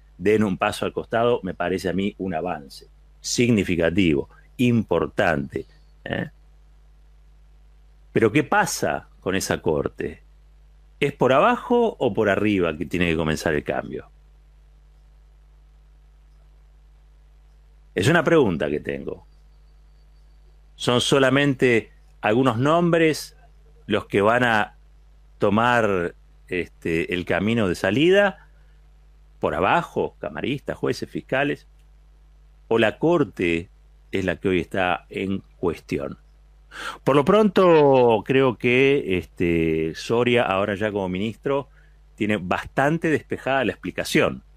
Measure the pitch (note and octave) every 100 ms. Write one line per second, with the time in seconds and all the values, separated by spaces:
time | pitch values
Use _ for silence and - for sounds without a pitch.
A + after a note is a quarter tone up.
0 | _ - F2+ G#2+ G#2+ F#2 G#2 - G2 -
1 | - A2+ A#2+ A#2+ F#2 E2 F2 F#2 F#2 F2+
2 | G2 - F#2+ D#2+ F2 D#2+ C#2 - - _
3 | _ _ - - A#2+ A2+ F2 E2+ E2 F2
4 | F#2 C#2+ - - _ - B2 A#2 G2+ E2+
5 | D#2 - F#2+ D2+ C#2 - - _ _ _
6 | - - D#3+ - _ _ _ _ _ _
7 | _ _ - _ _ _ - _ - -
8 | - - A2 B2 C#3+ G3+ G3+ - F#2 C#2
9 | - - - F#2 - D#2+ - D2+ - -
10 | D2 D#2 - - - - - - - -
11 | C#3+ - B2+ C3 G3+ A#3+ - A#3+ A3+ -
12 | C3 G2+ G#2+ F#2+ G#2+ G2+ E2+ D2+ E2+ E2+
13 | F2 E2 D#2+ D2+ - D2 - C2 A1 -
14 | - - _ _ _ _ - - _ _
15 | - - - - - - - - - -
16 | - - - - - - - - - -
17 | - - - - - - - - - -
18 | G2+ E3+ D#3 E3 A#2+ E2 D2+ D2 - C#2
19 | - - - - - - - - - -
20 | - - - - - - - - - B2
21 | - C#3+ C3+ C3+ C#3+ C3 C3 A#2 - -
22 | _ - G#2+ A2+ C3+ A2+ C#3 E3+ F3 E3
23 | E3 D3 - - - _ - - - G2+
24 | - A2 G2+ A#2+ B2 A2 G#2 - _ -
25 | _ _ - - G#2+ G2+ A#2+ A#2+ G#2+ F#2+
26 | F2 - _ _ - F2+ E2 _ - E2
27 | E2 F2 F2 F2 G2+ A#2 G2+ E2 F#2+ G#2+
28 | E3 G3 G3+ F#3 - _ - - - _
29 | _ - - - F2 D2+ F#2+ D3+ - -
30 | D#2 - - D2 G2+ C#3 - - C3+ B2+
31 | - - - C3 C#3+ D3 - _ _ -
32 | _ _ - - - _ - A2+ A2 -
33 | D3+ F3 A#2 - F2 E2 F2 _ - _
34 | _ G2 F#2 E2 G2+ F#2 - G2+ F2+ F2
35 | - G2+ F#2+ G2 - - - - - C#2+
36 | C#2 - _ _ _ _ _ - - -
37 | - C#3 C#3+ G3+ G#3+ F3+ F#3 E3 C#3+ C3+
38 | A#2+ A2 - C3+ C3+ G#2+ B2 B2 C3+ C#3+
39 | - F#2 D#2+ - F2 E2+ E2 D#2+ D#2+ D#2+
40 | - A#2 B2 A#2+ A#2+ F#2+ G#2 G2 G#2+ G2+
41 | F#2 F2+ A2 - C#3+ C#3 C3+ _ _ _
42 | _ - G#2 G#2+ F2+ F#2+ - - C#3 D#3+
43 | E3 C#3 - G#2 - C3+ A2+ F2+ F2+ -
44 | E2 D#3+ G2+ C2 -